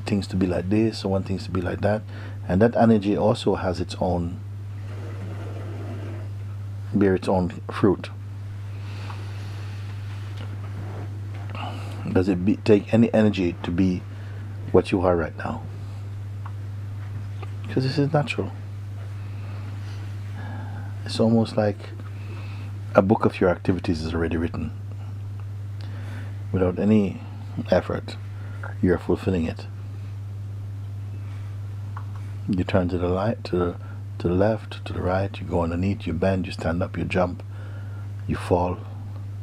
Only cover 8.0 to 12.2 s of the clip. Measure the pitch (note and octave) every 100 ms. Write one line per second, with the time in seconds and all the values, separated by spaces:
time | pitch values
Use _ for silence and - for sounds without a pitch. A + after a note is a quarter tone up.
8 | - - - - - - - - - -
9 | - - - - - - - - - -
10 | - - - - - - - - - -
11 | - - - - - - - - - -
12 | - F#2+